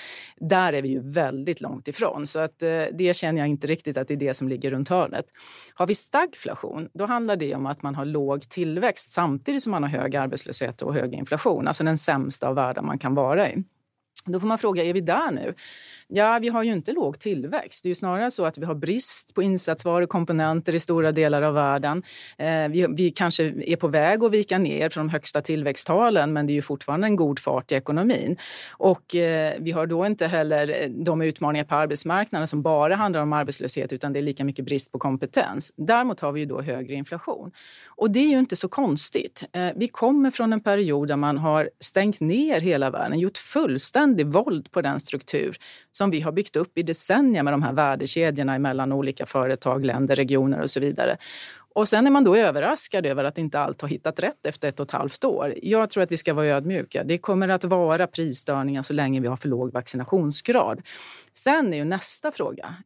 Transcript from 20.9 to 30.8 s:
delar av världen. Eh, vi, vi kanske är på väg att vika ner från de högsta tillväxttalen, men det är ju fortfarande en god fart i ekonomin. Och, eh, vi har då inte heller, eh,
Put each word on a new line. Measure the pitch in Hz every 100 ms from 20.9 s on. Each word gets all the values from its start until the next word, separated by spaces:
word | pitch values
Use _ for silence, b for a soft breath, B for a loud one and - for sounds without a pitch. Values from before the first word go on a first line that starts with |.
| 165 156
delar | 156 151 147
av | 151
världen. | 147 143 139 143 165 B B B B
Eh, | 156 160 151
vi, | 165 175
vi | 156 180
kanske | - 175 -
är | 160 - - 170
på | 165
väg | 151 156 220
att | 226
vika | 214 202 190
ner | 165 147 156
från | 160 156
de |
högsta | 156 - 147
tillväxttalen, | 143 156 143 139 - 170 233 190 147
men | 151 147
det |
är | 143
ju |
fortfarande | - 139 - 151 214
en | 202
god | 151 139
fart | - 131 -
i | 135
ekonomin. | 135 151 220 247 - 180 B B B
Och, | B 190 175 - 175
eh, | 170 160 156 151
vi | 165
har | 160 165
då | 165 196
inte | 214 165
heller, | 170 151 151 147
eh, | -